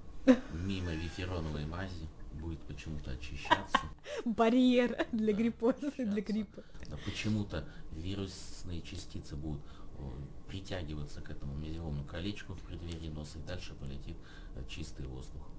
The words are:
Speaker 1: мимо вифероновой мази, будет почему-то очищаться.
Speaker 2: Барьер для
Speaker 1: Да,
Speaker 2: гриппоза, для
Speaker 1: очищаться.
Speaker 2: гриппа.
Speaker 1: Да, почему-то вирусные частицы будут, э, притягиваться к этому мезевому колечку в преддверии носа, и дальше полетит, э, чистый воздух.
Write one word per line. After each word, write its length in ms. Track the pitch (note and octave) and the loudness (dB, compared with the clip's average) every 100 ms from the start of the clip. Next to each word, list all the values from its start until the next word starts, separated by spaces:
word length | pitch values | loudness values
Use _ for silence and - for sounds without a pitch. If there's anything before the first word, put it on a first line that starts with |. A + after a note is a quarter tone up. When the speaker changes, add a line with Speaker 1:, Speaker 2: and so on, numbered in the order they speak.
| - - - A#3+ - | -6 4 8 8 6
Speaker 1:
мимо 400 | E2 F#2+ F#2+ F2 | -2 0 0 0
вифероновой 720 | D#2+ E2 F2+ F2+ F2+ D#2+ D2+ D2+ | 0 -2 -2 -2 0 0 -2 -2
мази, 420 | E2+ F#2+ E2+ D#2+ - - | -2 -4 -4 -8 -8 -8
будет 260 | - E2 D#2+ | -6 -4 -6
почему-то 500 | - D2 D#2+ D2+ C#2+ | -6 -6 -4 -4 -2
очищаться. 680 | C2+ - - - - - - - - - C#5+ | -4 -4 -4 4 4 6 0 0 -8 -6 -2
Speaker 2:
Барьер 840 | A#3+ G#3+ A3+ B3 B3+ B3 A#3+ - E4 | 2 6 8 10 10 10 6 4 2
для 220 | A3+ G#3+ | 4 4
Speaker 1:
Да, 40 | G3+ | 6
Speaker 2:
гриппоза, 520 | A#3 A3+ A3+ B3+ C#4+ | 4 4 4 4 0
для 140 | - A3+ | 0 2
Speaker 1:
очищаться. 160 | G3+ | 2
Speaker 2:
гриппа. 420 | G3+ G#3 G3+ - - - - | 2 2 0 -6 -10 -8 -6
Speaker 1:
Да, 100 | - - | -4 -4
почему-то 600 | F2 G#2+ G#2+ G2+ E2 - - - | 0 2 2 2 -2 -4 -6 -6
вирусные 880 | D#2+ F2 G2 F#2+ - - - F2 E2+ | -4 -2 -2 -2 -4 -6 -6 -4 -4
частицы 540 | - F#2 - - - D2 | -4 -6 -6 -6 -4 -4
будут, 240 | D#2 D2 - - - - | -2 -4 -6 -8 -8 -6
э, 40 | C#2 B1+ C#2 - - | -6 -6 -6 -8 -6
притягиваться 760 | G2 - F#2+ E2 D2+ D2 - | -6 -4 -2 -2 -4 -4 -4
к 80 | - | -4
этому 220 | D2 C#2+ C#2 | -4 -4 -2
мезевому 480 | D#2 E2 E2 D2 C#2+ | -2 -2 -2 -2 -2
колечку 480 | E2+ F2+ G#2 - | -2 -2 -2 -4
в 80 | E2+ | -8
преддверии 480 | - E2+ E2+ E2 D#2+ | -6 -6 -4 -4 -4
носа, 300 | D2+ D2 D#2+ | -4 -6 -6
и 20 | |
дальше 320 | D2 F2+ - | -4 -4 -4
полетит, 420 | D2 C#2 C#2 C#2 E2+ - - - - | -6 -6 -6 -6 -8 -10 -10 -10 -8
э, 80 | B1 | -6
чистый 360 | - D#2 - C2 | -6 -6 -6 -6
воздух. 420 | B1 - - - | -6 -8 -8 -8